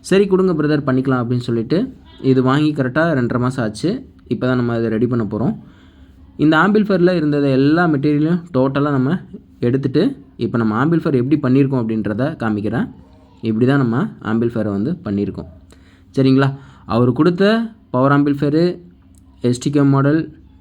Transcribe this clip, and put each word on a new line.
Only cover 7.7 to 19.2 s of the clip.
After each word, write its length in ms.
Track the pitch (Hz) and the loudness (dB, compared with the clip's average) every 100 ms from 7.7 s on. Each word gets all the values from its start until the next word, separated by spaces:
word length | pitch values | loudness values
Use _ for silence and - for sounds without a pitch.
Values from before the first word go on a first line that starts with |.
| 160 | 2
மெட்டீரியலையும் 580 | 175 147 147 147 156 175 170 | 2 0 0 0 0 -2 -2
டோட்டலா 400 | 127 135 139 147 | 0 0 0 0
நம்ம 240 | 139 127 180 - - - - | 0 0 -2 -8 -20 -20 -4
எடுத்துட்டு, 420 | 120 135 135 143 240 - - - | -2 0 0 0 0 -4 -16 -8
இப்போ 200 | 117 117 | -4 0
நம்ம 180 | 110 107 | 0 0
ஆம்பிளிஃபையர் 420 | 143 170 165 135 | 0 0 0 0
எப்படி 200 | 123 151 | 0 0
பண்ணியிருக்கோம் 420 | 135 131 135 131 | 2 2 2 0
அப்படின்றத 460 | 113 110 104 104 139 160 | -2 -2 -4 -4 -4 -4
காமிக்கிறேன். 500 | 113 104 104 120 240 - - - - - | -4 -2 -2 -4 -6 -10 -20 -20 -20 -8
இப்படி 220 | 113 110 | -4 0
தான் 180 | 123 143 | 2 2
நம்ம 140 | 120 117 214 - | 2 0 -4 -6
ஆம்பிளிஃபையரை 460 | - 113 117 117 107 | -4 -2 -2 -2 -4
வந்து 220 | 98 120 175 | -2 -4 -4
பண்ணியிருக்கோம். 480 | 104 101 101 - - - - - - - - | -4 -4 -4 -6 -16 -20 -20 -20 -20 -20 -6
சரிங்களா? 360 | - 135 131 135 135 - - - | 0 2 4 2 -2 -16 -20 -4
அவர் 240 | 110 123 | 2 2
கொடுத்த 300 | 127 170 175 196 226 226 - _ | 2 0 2 2 2 -4 -12 _
பவர் 240 | 127 135 | 0 2
ஆம்பிளிஃபையரு, 500 | 143 143 143 147 156 175 180 - - _ - | 2 2 0 0 2 0 -2 -16 -20 _ -20